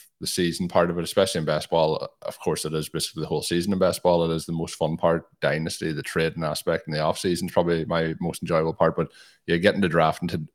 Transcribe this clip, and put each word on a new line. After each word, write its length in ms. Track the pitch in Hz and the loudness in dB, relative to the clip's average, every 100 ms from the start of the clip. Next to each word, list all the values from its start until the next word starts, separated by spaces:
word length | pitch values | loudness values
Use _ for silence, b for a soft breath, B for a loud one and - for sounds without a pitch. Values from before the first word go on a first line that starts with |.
| - - | -20 -12
the 60 | 87 | -4
season 400 | - 87 80 90 | 0 0 0 0
part 240 | 95 87 | 4 4
of 80 | 85 | 2
it, 60 | |
especially 340 | 82 - 95 87 | -2 2 2 2
in 60 | |
best 260 | 78 76 - | 0 -2 0
ball, 380 | 82 78 78 - - | 2 2 0 -4 -10
of 180 | - - | -12 -6
course 240 | - 78 | -2 -2
it 100 | 78 | -2
is 140 | 78 76 | -4 -4
basically 320 | 80 - 80 | -4 -6 -6
the 80 | 76 | -4
whole 140 | 76 | -4
season 300 | - 87 95 | -2 -2 0
in 60 | 95 | 2
best 240 | 92 82 | 2 2
ball. 260 | 90 87 82 | 2 4 2
It 60 | |
is 120 | 82 78 | -2 -4
the 60 | |
most 220 | 85 82 | -6 -6
fun 220 | - 80 82 | -2 -2 0
part, 300 | 85 82 - - | 2 2 -2 -4
dynasty, 520 | 76 76 80 - 82 | 0 0 -2 -4 -4
the 100 | 73 | -4
trading 400 | - 82 80 80 | -4 -2 -2 -2
aspect 460 | 78 76 - 80 - | -4 -4 -2 -2 -2
in 40 | |
the 60 | 76 | -2
off 220 | 78 85 | -2 0
season 260 | 95 85 87 | -2 -2 -2
is 60 | |
probably 320 | - 87 82 | 0 2 0
my 320 | 80 82 82 78 | 0 0 -2 -2
most 220 | 85 - | -6 -6
enjoyable 320 | 87 82 80 | 0 0 0
part. 220 | 80 82 80 | 2 2 2
But 160 | 80 B B B - | -4 B B B -2
yeah, 120 | 85 | 2
getting 240 | 98 - | 2 4
to 60 | 92 | 2
draft 340 | 82 80 - | 4 2 2
and 80 | 87 | -2
to, 120 | 85 76 | -4 0